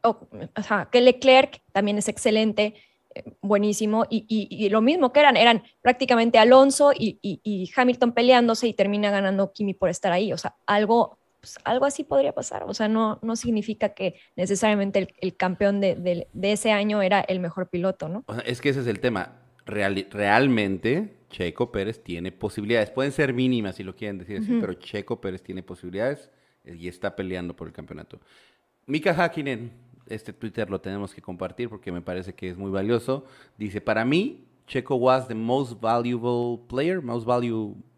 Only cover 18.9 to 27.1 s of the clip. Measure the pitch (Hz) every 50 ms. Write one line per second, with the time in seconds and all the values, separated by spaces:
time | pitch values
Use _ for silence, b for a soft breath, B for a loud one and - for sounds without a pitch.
18.9 | 104 - - 123 113 95 87 - - _ _ _ _ _ _ - 107 104 101 98
19.9 | 98 98 98 - - 104 104 101 104 117 135 135 127 110 104 98 95 90 - 110
20.9 | 131 170 214 208 - _ _ _ - - - 208 202 - 120 117 - 104 98 104
21.9 | 113 - _ - 87 85 87 92 87 _ - 104 - - 104 104 117 117 104 -
22.9 | - - 135 143 139 - 151 135 123 123 127 127 127 120 107 98 87 - 98 95
23.9 | 92 _ 110 104 98 92 90 85 104 95 220 202 247 233 214 - 90 - - -
24.9 | - 104 101 - 120 - - 98 92 90 _ - 92 92 80 - 90 - - 90
25.9 | 87 98 110 131 147 147 - _ _ _ _ _ _ _ _ 67 87 85 85 87
26.9 | 87 - - 98